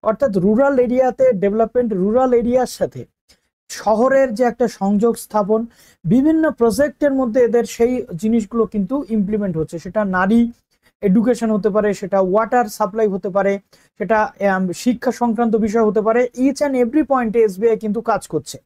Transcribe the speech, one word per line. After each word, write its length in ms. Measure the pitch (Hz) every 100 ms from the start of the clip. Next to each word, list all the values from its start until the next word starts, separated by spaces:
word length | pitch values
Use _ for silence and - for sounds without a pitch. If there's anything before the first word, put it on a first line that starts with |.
| 208
অর্থাৎ 220 | 214 269 190 180
রুরাল 300 | 220 277 277 247
এরিয়াতে 400 | 247 254 247 262 214
ডেভেলপমেন্ট, 460 | 202 214 226 247 240 202
রুরাল 300 | 190 233 262 240
এরিয়ার 320 | 240 247 240 -
সাথে 220 | 165 135 - _ _ _ _ _ _
শহরের 600 | - - 220 254 269 269 208
যে 60 | 247
একটা 140 | 226 233 -
সংযোগ 340 | 196 208 233 226 -
স্থাপন, 360 | 214 196 220 233 _ _ _ 165
বিভিন্ন 380 | 226 294 320 311 247
প্রজেক্টের 540 | 233 208 294 - 294 269
মধ্যে 200 | 254 226 240
এদের 180 | 233 233 -
সেই 180 | 240 254 - 170
জিনিসগুলো 420 | 214 233 196 233 220
কিন্তু 220 | 214 190 269 277 220
ইমপ্লিমেন্ট 400 | 190 214 202 160
হচ্ছে। 180 | 160 170 180
সেটা 160 | 196 202 185
নারী 220 | 196 226 233 - _ _ _ _ 208
এডুকেশন 420 | 190 220 233 226 214
হতে 140 | 214 202
পারে, 140 | 208 190
সেটা 180 | 196 196 190
ওয়াটার 360 | 196 220 247 226 -
সাপ্লাই 300 | 214 214 220
হতে 160 | 190 202 190
পারে, 180 | 196 196 _ _ _ _
সেটা, 200 | 190 220 214 - 196
আম, 100 | 190 185 170
শিক্ষা 280 | - 247 - 226
সংক্রান্ত 320 | 240 226 233 220 214
বিষয় 200 | 220 220
হতে 120 | 208 208
পারে। 140 | 226 247 - 262
Each 140 | 285 294
and 100 | 262
every 200 | 247 294 302
point 220 | 269 233 220
এ 20 | 220
এসবিআই 300 | 185 226 220
কিন্তু 160 | 214 208 226
কাজ 120 | 202 -
করছে। 240 | 156 135 -